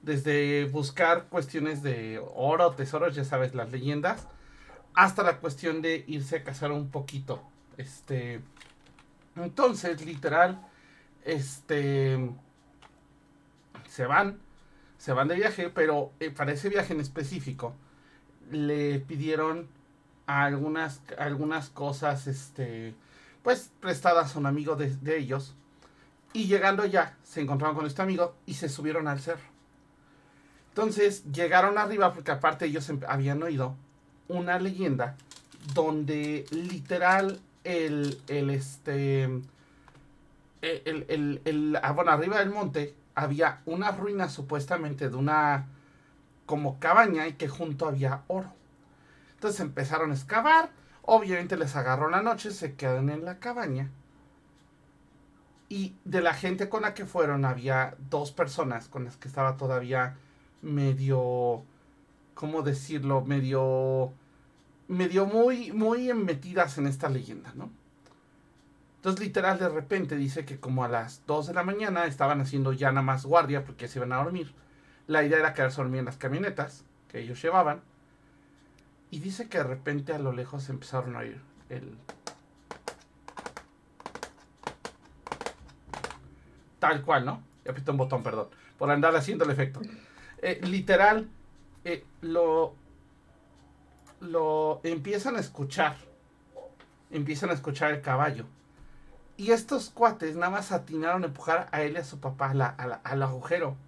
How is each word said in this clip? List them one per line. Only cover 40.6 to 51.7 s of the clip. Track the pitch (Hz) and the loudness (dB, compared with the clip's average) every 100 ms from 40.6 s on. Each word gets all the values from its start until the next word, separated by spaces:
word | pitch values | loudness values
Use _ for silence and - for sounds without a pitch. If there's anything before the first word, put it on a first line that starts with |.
el, | 165 165 - 156 - | -6 -4 -4 -6 -4
el, | 156 147 139 - | -2 -2 -2 -2
el, | 151 151 151 | 0 2 2
ah, | 135 | 0
bueno, | 147 170 | 2 4
arriba | 151 170 208 | 4 4 2
del | 202 | 0
monte | 208 185 143 147 - _ | 0 -2 -2 -4 -8 _
había | - 143 143 160 - - | -4 -2 2 2 2 -6
una | 170 208 | -2 -2
ruina | 190 202 202 180 | -2 -4 -2 -2
supuestamente | - 139 147 139 175 151 139 135 | -4 -4 -4 -2 -2 -2 -4 -4
de | 123 | 0
una | 139 151 147 139 135 - - - _ _ _ _ - | 2 4 4 2 -2 -12 -20 -20 _ _ _ _ -4
como | 147 147 131 | -2 -2 0
cabaña | 160 190 226 165 160 | 4 6 6 4 -2
y | |
que | 143 151 | -4 -8
junto | 135 160 139 160 | -6 -6 -2 -2
había | 135 135 135 - | 0 -2 -2 -4
oro. | 185 190 - - - - _ _ - - - | -4 -4 -14 -20 -20 -20 _ _ -20 -20 -6
Entonces | 214 208 | -4 -2
empezaron | 156 139 139 156 156 | -4 -4 -2 0 0
a | 139 | -2
excavar, | 135 214 233 - 330 - - - | 0 2 6 6 6 -6 -20 -12
obviamente | - 220 202 180 180 185 | 6 6 6 -2 0 -2
les | 151 | -2